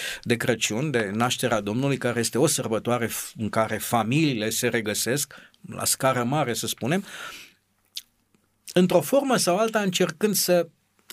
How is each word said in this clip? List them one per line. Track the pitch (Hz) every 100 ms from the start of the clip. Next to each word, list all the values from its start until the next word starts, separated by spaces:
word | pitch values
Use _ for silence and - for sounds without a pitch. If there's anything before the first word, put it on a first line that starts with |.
| - -
de | - 117
Crăciun, | - 113 - 107 156
de | 123 101
Nașterea | 107 123 - 123 113
Domnului, | 101 113 139 139
care | 127 117
este | 113 113
o | 151
sărbătoare | - 110 107 117 123 113
f-, | - - -
în | 104
care | 113 107 107
familiile | - 120 107 143 156 117 107
se | 110 120
regăsesc, | 117 104 101 110 143 - - - _ -
la | 110
scară | - - 131 123
mare, | 120 151 123
să | 117 113
spunem, | - 117 185 - - - - - _ _ _ _ - - _ _ _ _ _ -
într-o | 180 185 180
formă | 139 269 269 247
sau | - 180
alta | 226 226
încercând | 196 180 170 - 214
să | 190 - 175 165 _ _ _ _